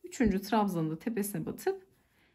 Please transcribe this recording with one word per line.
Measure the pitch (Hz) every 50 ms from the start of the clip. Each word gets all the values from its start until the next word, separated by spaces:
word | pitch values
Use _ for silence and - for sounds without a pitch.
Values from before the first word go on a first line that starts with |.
| -
Üçüncü | 349 - - 262 214 185 196
trabzanın | 202 - - 220 208 202 175 170 160 156
da | 156 160
tepesine | - 226 226 196 208 202 - 170 151
batıp | 147 - - - 370 392 381 - _ _ _ _ _ _ _ _ _